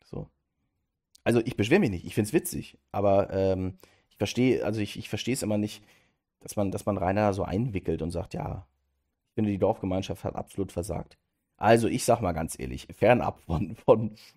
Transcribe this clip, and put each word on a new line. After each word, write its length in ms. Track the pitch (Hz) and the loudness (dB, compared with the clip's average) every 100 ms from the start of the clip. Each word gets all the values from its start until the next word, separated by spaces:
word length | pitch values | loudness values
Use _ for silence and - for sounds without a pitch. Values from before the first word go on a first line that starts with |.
So. 240 | _ - - _ _ _ _ _ _ _ _ _ | _ -12 -12 _ _ _ _ _ _ _ _ _
Also 160 | - 117 | 0 2
ich 120 | 127 - | 0 -2
beschwer 240 | 104 185 | 4 4
mich 100 | 143 | 4
nicht, 140 | 87 - | -2 -4
ich 80 | |
find's 180 | - 104 | -2 0
witzig, 460 | 165 - - - _ _ | -2 -2 -8 -10 _ _
aber, 380 | 101 101 98 - | 0 4 4 2
ähm, 460 | 95 95 95 92 92 - _ _ | 0 2 0 -4 -8 -20 _ _
ich 60 | _ | _
versteh-, 440 | 104 - 127 113 | -2 2 2 2
also 180 | - 110 | 0 -4
ich, 180 | 101 - | -6 -8
ich 100 | - | -8
versteh's 340 | 107 - - | -6 -4 -4
immer 160 | 104 107 | -2 -2
nicht, 240 | 104 - _ _ _ _ _ _ | -2 -6 _ _ _ _ _ _
dass 160 | - - | -8 -4
man, 140 | 98 | -2
dass 160 | 101 - | -2 -2
man 120 | 98 | 0
Rainer 340 | 90 101 104 | 0 2 2
so 100 | 98 | 0
einwickelt 580 | 87 95 127 95 - 82 | -2 -2 -2 -4 -2 -2
und 80 | 87 | -4
sagt, 240 | 85 - | -6 -8
„Ja, 320 | - - - - _ _ _ _ _ _ | -8 -8 -10 -14 _ _ _ _ _ _
ich 40 | - | -2
finde, 140 | 107 | -2
die 60 | 98 | 2
Dorfgemeinschaft 680 | 98 110 95 92 95 85 | 2 2 -2 -2 -4 -6
hat 120 | - - | -6 -8
absolut 360 | - - 98 | -10 -8 -6
versagt.“ 460 | - 92 85 - _ _ _ _ _ | -6 -6 -8 -10 _ _ _ _ _
Also 300 | 104 117 107 | 4 6 4
ich 160 | 117 | 0
sag 160 | - 110 | 2 2
mal 100 | 92 | 2
ganz 260 | 85 80 - | -2 -6 -6
ehrlich, 300 | 65 65 - - | -8 -10 -12 2
fernab 440 | 101 120 69 - | 6 6 2 -6
von, 340 | - 85 82 110 | -4 -2 -2 -2
von, 400 | - 113 110 - - | 4 4 2 -8 -20